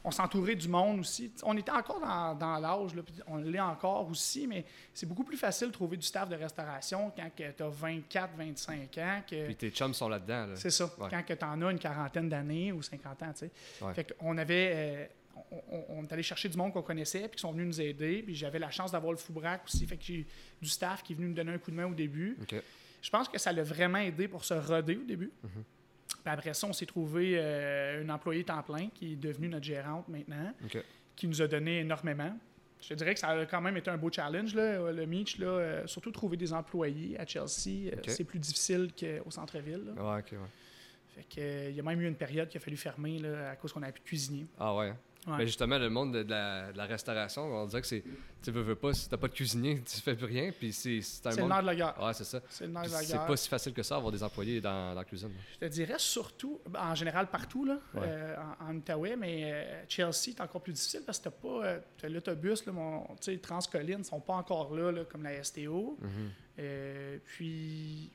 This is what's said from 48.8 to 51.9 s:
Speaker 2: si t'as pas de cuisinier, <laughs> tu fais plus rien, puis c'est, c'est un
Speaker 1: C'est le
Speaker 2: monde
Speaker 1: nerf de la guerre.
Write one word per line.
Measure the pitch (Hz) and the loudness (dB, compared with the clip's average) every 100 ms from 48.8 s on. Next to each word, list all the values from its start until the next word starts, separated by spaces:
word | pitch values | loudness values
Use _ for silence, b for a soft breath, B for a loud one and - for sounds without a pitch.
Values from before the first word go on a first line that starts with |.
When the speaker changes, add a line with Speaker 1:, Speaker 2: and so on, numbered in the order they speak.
| 143 | 4
Speaker 2:
si | 135 - | 2 2
t'as | 127 | 0
pas | 131 | 0
de | |
cuisinier, | - 127 117 135 143 | 0 2 4 4 2
<laughs> | 120 | 0
tu | 110 | -2
fais | - 117 | 0 0
plus | 117 | 0
rien, | 123 180 - | 0 0 0
puis | 113 | -2
c'est, | 104 127 113 | -2 0 0
c'est | 101 - 120 | -2 -4 0
un | |
Speaker 1:
C'est | 113 | 4
le | |
Speaker 2:
monde | - | 6
Speaker 1:
nerf | 190 | 6
de | 185 | 4
la | 175 | 4
guerre. | 165 | 2